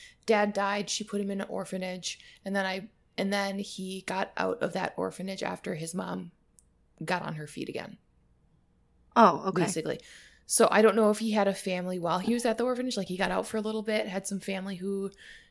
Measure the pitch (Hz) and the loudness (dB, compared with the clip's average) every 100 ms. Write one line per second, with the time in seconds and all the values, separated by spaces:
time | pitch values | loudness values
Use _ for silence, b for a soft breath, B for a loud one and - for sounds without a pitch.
0 | B B - 214 208 202 196 208 202 - | B B 2 4 4 2 0 0 -2 -4
1 | 214 208 196 196 190 190 185 190 185 180 | -4 -4 -2 -4 -4 -6 -6 -6 -6 -6
2 | - - B B 196 196 190 190 214 _ | -8 -10 B B -4 -2 -2 -4 -8 _
3 | _ - 196 202 196 196 202 - 185 190 | _ -4 0 0 0 -2 -6 -8 -8 -8
4 | - 185 196 - 185 180 - 190 170 - | -4 -2 -2 0 0 0 -2 -2 -4 -2
5 | 185 - 185 190 185 180 - 156 165 180 | -4 -4 -8 -4 -6 -6 -6 -6 -6 -6
6 | 180 185 175 - _ _ _ _ _ - | -6 -6 -10 -16 _ _ _ _ _ -10
7 | 160 180 160 156 147 - - - - - | -4 -2 -2 -8 -8 -10 -8 -8 -10 -14
8 | _ _ _ _ _ _ _ _ _ _ | _ _ _ _ _ _ _ _ _ _
9 | _ - 208 151 190 180 175 160 - - | _ 8 8 8 0 0 0 0 -4 -6
10 | B B B B B - 226 202 214 208 | B B B B B 4 6 8 6 8
11 | 214 214 226 214 196 190 196 180 180 185 | 4 4 2 2 2 0 -2 -4 -4 -2
12 | 170 180 190 240 233 220 247 247 254 220 | 0 0 2 2 2 0 0 0 -2 -2
13 | 180 180 180 185 208 220 214 220 214 214 | -4 -2 0 0 -2 -2 -2 -4 0 0
14 | 214 185 196 196 - 190 196 180 190 196 | 0 -4 -6 -6 -6 -6 -6 -6 -4 -4
15 | 196 - B B B | -6 -10 B B B